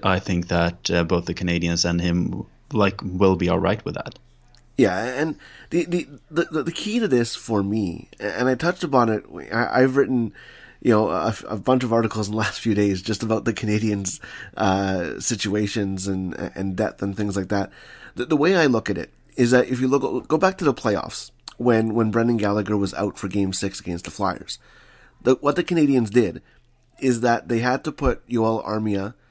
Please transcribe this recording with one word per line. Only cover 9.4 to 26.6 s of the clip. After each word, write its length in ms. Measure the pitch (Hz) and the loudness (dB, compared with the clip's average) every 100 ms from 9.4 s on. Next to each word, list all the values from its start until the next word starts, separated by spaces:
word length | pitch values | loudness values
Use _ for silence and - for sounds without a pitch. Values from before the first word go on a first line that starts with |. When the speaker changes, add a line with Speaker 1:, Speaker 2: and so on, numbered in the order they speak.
| 69 | -6
Speaker 2:
I, 300 | 113 117 127 | -2 0 4
I've 140 | 131 131 | 4 4
written, 360 | 117 127 113 - - - - - | 2 0 -2 -8 -20 -20 -20 -2
you 100 | 123 | 2
know, 160 | 107 101 | 4 4
a, 260 | 87 92 - - | 0 -2 -4 -8
a 80 | 107 | -4
bunch 260 | 127 127 | 2 2
of 100 | 123 | 4
articles 360 | 117 110 110 104 | 2 2 -2 -4
in 40 | |
the 60 | 110 | -2
last 220 | 110 - | -4 -2
few 140 | 113 | 0
days 260 | 104 104 92 | 2 2 0
just 220 | 101 104 | -4 -4
about 240 | 113 110 - | -2 0 -2
the 80 | |
Canadiens', 640 | 104 107 107 110 101 95 - - - - - | -2 0 0 0 -2 -4 -10 -14 -16 -14 -2
uh, 600 | 101 98 98 95 85 - | 0 2 0 -2 -4 -6
situations 880 | - 113 104 104 104 113 98 95 95 | -4 -4 -2 0 0 -2 -4 -4 -4
and, 280 | 95 92 - 87 | -4 -4 -6 -8
and 220 | - 98 92 | -6 -6 -2
depth 260 | 107 - | -4 -2
and 140 | 101 98 | -6 -4
things 180 | 104 | -2
like 140 | 95 92 | -2 -2
that. 240 | 101 95 - - - - | -2 -4 -10 -20 -20 -16
The, 120 | - 127 | -10 -2
the 100 | 151 | 2
way 180 | 160 | 4
I 120 | 190 151 | 4 4
look 240 | 113 - | 2 0
at 80 | 90 | -6
it 120 | - _ _ - | -6 _ _ 2
is 140 | 120 | 4
that 180 | 123 123 | 6 4
if 120 | 123 | 0
you 80 | 127 | 2
look, 400 | 135 131 113 - | 2 0 -4 0
go 80 | 156 | 2
back 220 | 185 190 | 2 2
to 60 | |
the 100 | 160 | 0
playoffs 560 | 120 113 92 - - - _ - - | 2 0 0 -2 -10 -14 _ -20 0
when, 380 | 120 113 110 | 4 4 4
when 160 | 110 107 | 2 2
Brendan 260 | 110 117 117 | 2 2 2
Gallagher 400 | 104 104 98 104 | 0 0 0 0
was 160 | 98 | 0
out 240 | 80 101 - | -2 -4 -4
for 80 | 98 | -4
Game 280 | 98 95 | -2 -2
Six 260 | 92 98 - | -2 -6 -6
against 240 | 92 85 | -8 -8
the 60 | - | -10
Flyers. 480 | - 95 - - - _ - - - - _ | -4 -4 -4 -12 -16 _ -20 -20 -20 -20 _
The, 140 | - 131 | 0 2
what 200 | 143 147 | 2 0
the 80 | |
Canadiens 460 | - 170 147 131 110 | 0 2 4 4 4
did 320 | 117 101 80 _ _ | 2 2 -4 _ _